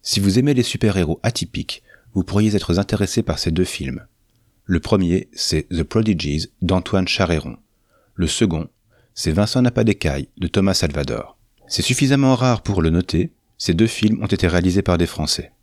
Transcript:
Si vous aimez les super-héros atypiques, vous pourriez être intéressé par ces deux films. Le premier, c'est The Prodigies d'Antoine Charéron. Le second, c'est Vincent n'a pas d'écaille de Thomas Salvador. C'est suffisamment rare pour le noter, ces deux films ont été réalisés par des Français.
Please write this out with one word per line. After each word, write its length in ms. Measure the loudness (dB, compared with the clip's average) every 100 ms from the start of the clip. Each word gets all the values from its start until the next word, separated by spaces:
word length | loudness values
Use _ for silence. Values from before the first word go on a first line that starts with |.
Si 160 | -2 0
vous 180 | 2 4
aimez 160 | 2
les 100 | 2
super-héros 560 | 0 0 0 2 0 0
atypiques, 580 | -2 -4 -8 -8 -10 -12 _ -20 _
vous 100 | -4
pourriez 320 | 0 2 2 2
être 220 | 0 0
intéressé 460 | 0 -2 0 -2
par 160 | -2 -2
ces 120 | -2
deux 140 | 0 0
films. 400 | -2 -8 -8 -12 _ _ _ _ _ -2
Le 120 | -2
premier, 480 | 0 0 2 0 -2
c'est 380 | -8 -4 -4 -2
The 140 | -6
Prodigies 680 | -2 0 0 0 -2 -4 -6 _
d'Antoine 460 | 0 0 0 -2 0
Charéron. 480 | -2 0 0 -4 -14 _ _ _ _ _ -4
Le 120 | -4
second, 400 | 0 0 0 -6 _ _ _ _
c'est 180 | -6 -2
Vincent 300 | 0 2 2
n'a 100 | 2
pas 140 | 2 0
d'écaille 420 | 2 -2 -4 -8 -8
de 120 | -4
Thomas 260 | 0 0
Salvador. 640 | 0 -2 -2 -4 -6 -8 _ _ _ -10
C'est 120 | -4
suffisamment 540 | -2 0 2 4 4 4
rare 260 | 2 0
pour 180 | 0 0
le 80 | 2
noter, 420 | 2 0 -2 -2 _ _ _
ces 160 | -2
deux 140 | 2 2
films 340 | 2 0 0
ont 60 | -2
été 180 | 0 2
réalisés 360 | 2 2 2
par 160 | 2 2
des 80 | 0
Français. 480 | -2 -4 -4 -6 _